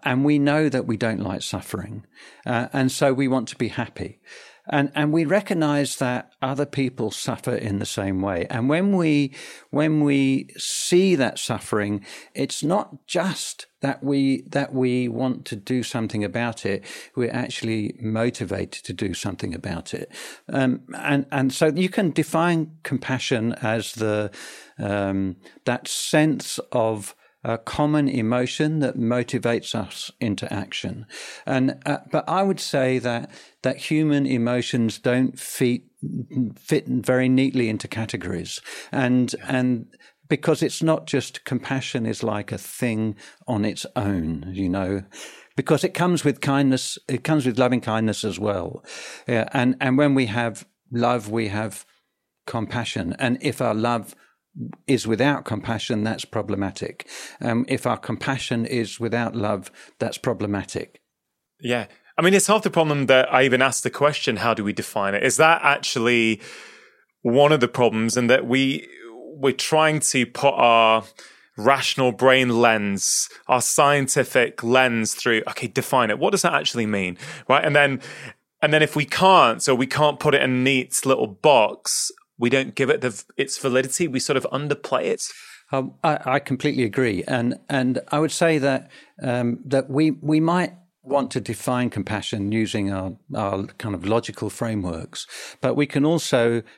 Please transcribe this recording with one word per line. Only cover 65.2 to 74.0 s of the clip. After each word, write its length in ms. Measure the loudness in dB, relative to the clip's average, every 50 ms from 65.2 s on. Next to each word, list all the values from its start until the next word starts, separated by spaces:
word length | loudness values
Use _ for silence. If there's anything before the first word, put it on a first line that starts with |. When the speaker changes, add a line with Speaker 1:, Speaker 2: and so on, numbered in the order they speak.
| 2
Speaker 2:
Is 140 | 2 4 6
that 240 | 6 6 6 6
actually 800 | 4 2 2 2 0 -4 -2 0 2 2 4 4 4 2 0 -2 -4 -14 -20 -20 -20 -20 -20 -20 -20 _ _ _ _ _ _ _
one 300 | -2 2 4 6 6 6
of 80 | 6 6
the 80 | 4 2
problems, 500 | 2 2 2 4 4 2 0 0 0 0
and 100 | 4 4
that 180 | 4 4 4 2
we, 400 | 2 2 2 2 0 -2 -6 -12 -18 -20 -20 -18 -18
we're 380 | -18 -18 -18 -10 -2 0 0
trying 480 | 0 0 -2 0 2 4 4 4 2 2
to 260 | 0 0 0 0 0
put 280 | -2 -2 0 2 2 4
our 480 | 6 6 8 8 8 8 6 6 4 2 -4 -12 -20 -20 -20 -20 _ _ _ _ 0
rational 540 | 4 4 4 4 2 -2 0 2 2 2
brain 380 | 2 4 6 6 6 6 6 4
lens, 800 | 4 6 6 6 6 4 2 0 -2 -2 -2 -2 -2 -2 -2 -4 -8 -14 -2 0
our 140 | 0 2
scientific 1040 | 2 0 2 4 4 4 4 2